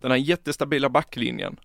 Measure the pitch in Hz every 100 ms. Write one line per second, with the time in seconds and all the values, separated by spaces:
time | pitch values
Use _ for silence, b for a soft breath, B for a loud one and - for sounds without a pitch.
0 | 127 127 143 175 147 143 143 143 135 151
1 | - 127 120 113 - -